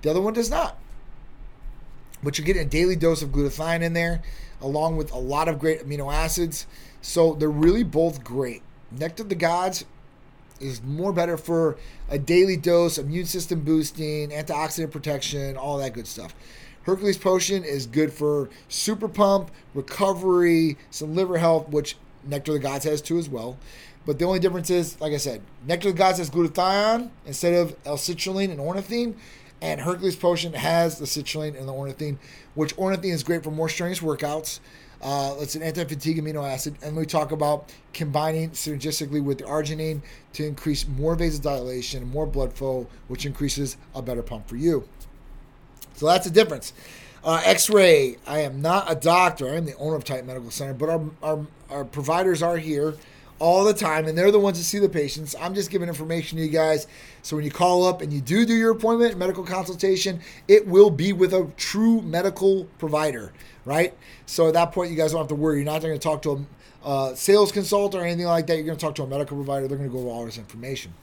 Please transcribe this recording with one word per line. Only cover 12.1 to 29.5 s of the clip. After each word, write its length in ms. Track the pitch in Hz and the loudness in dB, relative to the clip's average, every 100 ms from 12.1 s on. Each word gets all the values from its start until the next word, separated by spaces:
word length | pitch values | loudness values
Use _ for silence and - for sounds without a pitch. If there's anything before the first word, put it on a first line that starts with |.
a 80 | 143 | -4
daily 400 | 139 175 190 180 | 2 6 6 4
dose, 400 | 156 170 170 165 | 4 4 4 0
immune 300 | 143 165 185 | -4 -4 -4
system 340 | 185 165 165 | -6 -4 -4
boosting, 720 | 147 160 151 - 156 151 147 | 2 2 0 -6 -6 -4 -6
antioxidant 580 | 147 151 151 156 - 160 | -8 -6 -4 -4 -4 -6
protection, 680 | 147 147 143 - 143 135 131 | -6 -4 -4 -4 -6 -6 -6
all 220 | 135 143 | -6 -4
that 160 | 135 | -4
good 140 | 123 110 | -6 -12
stuff. 260 | - 85 - - - - - | -12 -14 -18 -20 -20 -20 -12
Hercules 360 | - 190 202 190 | -2 0 2 2
Potion 460 | 190 185 185 196 | 2 2 2 -2
is 220 | 160 139 123 | -2 -6 -2
good 260 | 123 156 | 0 0
for 380 | 139 147 147 135 - - | 2 0 0 -2 -8 -12
super 400 | - - 214 214 | -6 -4 -2 -4
pump, 440 | - 202 196 - - - 139 | 2 4 4 0 -14 -12 -10
recovery, 1000 | 135 - 196 185 185 180 175 165 160 143 - | -8 -2 0 0 2 4 6 4 4 -2 -10
some 240 | - 151 | -12 -6
liver 240 | 160 190 175 | -2 0 2
health, 320 | 170 160 151 | 4 2 2
which 280 | 151 147 - - - | -4 -4 -10 -16 -20
Nectar 300 | 135 143 143 | -8 -8 -2
of 80 | 151 | -2
the 60 | 135 | -2
Gods 180 | 139 151 | -4 -2
has 160 | 151 | -2
too 180 | 147 170 | -2 -2
as 100 | 156 | -2
well. 280 | 127 117 135 - - - - - | -8 -10 -12 -18 -20 -20 -14 -6
But 120 | 139 | -2
the 80 | 175 | 0
only 140 | 190 | 2
difference 320 | 180 180 165 | 0 0 0
is, 280 | 180 160 - | 0 0 -4
like 140 | 156 | -4
I 40 | 147 | -2
said, 240 | 139 113 98 - 127 | -4 -8 -12 -16 -4
Nectar 220 | 170 196 | -2 0
of 60 | 175 | 4
the 40 | |
Gods 180 | 190 180 | 2 2
has 140 | 165 | -2
glutathione 800 | 143 165 160 185 196 214 226 247 - - | 0 0 2 2 4 2 2 -2 -12 -12
instead 260 | 135 175 | -2 2
of 220 | 175 170 - - | 2 2 -4 -8
L-citrulline 640 | 143 - 170 - 190 196 | -6 -4 -4 -4 -2 -2
and 100 | 156 | -2
ornithine, 560 | 143 190 196 233 240 214 - - - | -6 -6 -4 -2 -2 -4 -16 -20 -20